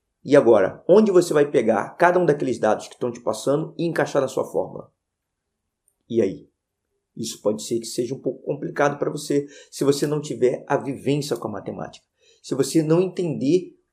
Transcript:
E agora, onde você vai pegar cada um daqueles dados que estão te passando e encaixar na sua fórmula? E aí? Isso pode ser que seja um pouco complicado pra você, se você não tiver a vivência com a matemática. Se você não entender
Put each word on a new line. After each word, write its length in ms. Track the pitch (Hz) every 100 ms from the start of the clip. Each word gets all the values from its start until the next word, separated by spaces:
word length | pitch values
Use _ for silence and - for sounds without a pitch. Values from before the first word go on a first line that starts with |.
| _ _
E 120 | - 143
agora, 480 | 117 107 95 - -
onde 240 | 196 208
você 220 | 180 170
vai 180 | 151 147
pegar 380 | 143 113 104 104 -
cada 200 | 175 180
um 80 | 170
daqueles 320 | 147 139 113
dados 300 | 107 104 -
que 80 | -
estão 160 | 123
te 80 | 120
passando 560 | - 107 127 143 160 156
e 80 | 165
encaixar 360 | 160 143 147
na 60 | 131
sua 180 | - 117
fórmula? 460 | 85 95 - - _ _ _ _ _ _ _ _ _ _ _ -
E 120 | 113
aí? 280 | 98 85 - _ _ _ _ _ _ -
Isso 260 | 110 -
pode 200 | - 107
ser 180 | - 117
que 60 | -
seja 300 | - 123 131
um 40 |
pouco 220 | 135 -
complicado 540 | - 147 165 156 147 143
pra 140 | 139
você, 360 | 151 - 143 143 - -
se 140 | -
você 240 | 139 139 151
não 140 | 151
tiver 420 | 143 117 123 147 -
a 100 | 139
vivência 580 | 117 117 110 147 139 120
com 120 | 120
a 40 |
matemática. 540 | 98 101 95 - - _ _ _ _
Se 140 | - 135
você 260 | 135 160
não 200 | 156 165
entender 760 | 185 180 175 117 131 180 - - _